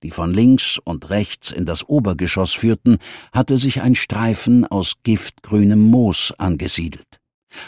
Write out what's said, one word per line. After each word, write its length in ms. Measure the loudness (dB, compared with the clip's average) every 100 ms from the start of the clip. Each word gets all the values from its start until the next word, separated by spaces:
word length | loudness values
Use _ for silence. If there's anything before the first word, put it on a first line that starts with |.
die 80 | -12
von 220 | -6 -2
links 460 | 2 4 4 2 -6
und 260 | -8 -10 -6
rechts 420 | -4 -4 -8 -10
in 140 | -6 -6
das 220 | -6 -4
Obergeschoss 680 | -2 0 -2 -4 -2 -2
führten, 440 | -2 0 0 2 2 0 -20 -6
hatte 260 | -4 0 0
sich 240 | -2 -2
ein 140 | 0 0
Streifen 720 | 0 -4 -2 -2 2 2 2
aus 280 | -2 -4 -4
giftgrünem 800 | -2 -2 -2 -16 -2 2 4 6
Moos 500 | 6 6 4 0 -4 -4
angesiedelt. 840 | -4 -4 -4 -6 -6 -12 _ _ _ _ _ -20